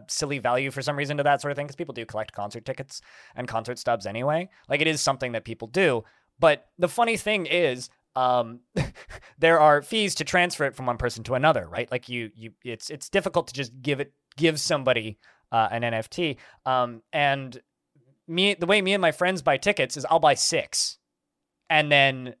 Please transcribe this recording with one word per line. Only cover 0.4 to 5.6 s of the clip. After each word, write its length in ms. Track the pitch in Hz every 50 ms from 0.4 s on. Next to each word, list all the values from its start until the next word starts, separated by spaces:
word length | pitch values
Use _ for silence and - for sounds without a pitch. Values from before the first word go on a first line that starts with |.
| 110 120 123 131 135 139
for 100 | 131 139
some 140 | 127 151 143
reason 220 | 139 143 139 147
to 60 | 147 143
that 180 | 147 143 135
sort 100 | - 143
of 60 | 139
thing, 100 | 143 143
'cause 80 | 143 -
people 180 | - 170 143 127
do 120 | 123 113
collect 260 | - 104 107 107 -
concert 320 | - 107 101 104 - 117 -
tickets 380 | 131 131 - 135 - - - _ - - - - - -
and 100 | - 127
concert 320 | 117 113 113 110 120 123
stubs 280 | - - 123 117 107 -
anyway. 420 | 101 101 117 127 147 151 165 185 - _ _ _ -
Like, 100 | 139 143
it 80 | 156
is 140 | 160 156 139
something 320 | - 151 135 135 127 123 120
that 100 | 110 -
people 240 | 117 110 -